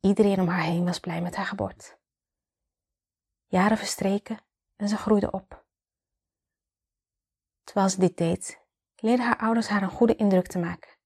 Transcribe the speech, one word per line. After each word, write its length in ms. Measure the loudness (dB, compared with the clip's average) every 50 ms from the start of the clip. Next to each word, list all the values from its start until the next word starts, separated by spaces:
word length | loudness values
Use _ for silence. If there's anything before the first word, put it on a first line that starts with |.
Iedereen 400 | 2 2 4 4 4 2 4 2
om 80 | 0 0
haar 140 | 0 -2 -2
heen 220 | -2 -2 -2 -2
was 160 | -2 -4 -6
blij 220 | -6 -8 -6 -6 -6
met 140 | -6 -6
haar 100 | -6 -8
geboorte. 520 | -8 -6 -6 -6 -8 -8 -14 -20 -20 -20 _ _ _ _ _ _ _ _ _ _ _ _ _ _ _ _ _ _ _ _ _ _ _ _ _ _ _ _ _ _
Jaren 320 | _ 0 2 4 4 2 0
verstreken 600 | -2 -8 -6 -4 -2 -2 -2 -2 _ -8 -12 -12 _ _ _ _ _ _ _
en 120 | _ -4 -4
ze 80 | -4
groeide 340 | -4 2 2 2 2 2 0
op. 360 | -6 -8 -12 _ -20 -20 _ _ _ _ _ _ _ _ _ _ _ _ _ _ _ _ _ _ _ _ _ _ _ _ _ _ _ _ _ _ _ _ _ _ _ _ _ _ _ _ _
Terwijl 240 | -6 -2 0 0 0
ze 100 | 2 2
dit 180 | 0 0 2
deed, 440 | 0 -2 -2 -2 -4 -6 -14 -16 _ _ _ _ _ _ _ _
leerden 300 | _ 0 0 0 2 2
haar 120 | 0 -2 0
ouders 300 | 0 0 0 0 0 0
haar 140 | 0 0 0
een 80 | -2
goede 260 | 0 2 2 2 4
indruk 300 | 2 2 4 4 2 2
te 120 | 0 -4 -6
maken 380 | -4 -4 -8 -10 -16 _ _ _ _